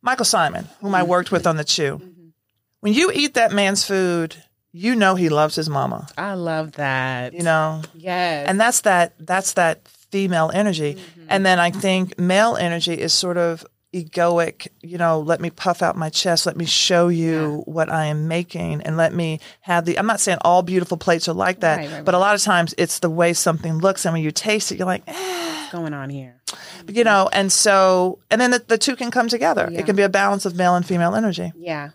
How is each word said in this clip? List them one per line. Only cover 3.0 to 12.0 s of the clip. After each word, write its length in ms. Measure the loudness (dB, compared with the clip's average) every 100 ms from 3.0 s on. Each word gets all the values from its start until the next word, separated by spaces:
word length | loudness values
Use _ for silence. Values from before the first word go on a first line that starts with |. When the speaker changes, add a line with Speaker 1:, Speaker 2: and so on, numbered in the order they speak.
| 2
Speaker 1:
eat 220 | 0 0 2
that 160 | 2
man's 340 | 2 0 0 -2
food, 500 | 0 0 0 -4 -8 _ _ _
you 240 | -6 0 4
know 180 | 4 4
he 140 | 2
loves 240 | 2 2 0
his 140 | -4
mama. 380 | -2 -2 -4 -10 -10
Speaker 2:
I 160 | -8
love 380 | -6 -4 -4 -6
that. 600 | -6 -4 -2 -2 -4 -8
Speaker 1:
You 100 | -4
know? 380 | 0 2 0 -4 -12
Speaker 2:
Yes. 540 | -12 -6 -2 -2 -2 -2
Speaker 1:
And 120 | 2
that's 220 | 2 2
that, 320 | 2 4 2 _
that's 340 | -4 -2 -2
that 340 | 0 0 0 _ _ _
female 380 | -4 0 0 0
energy. 420 | 0 0 0 -4 -6
Speaker 2:
Mm-hmm. 300 | -16 -20 -2
Speaker 1:
And 160 | 0 2
then 140 | 4
I 100 | 2
think 480 | 0 0 0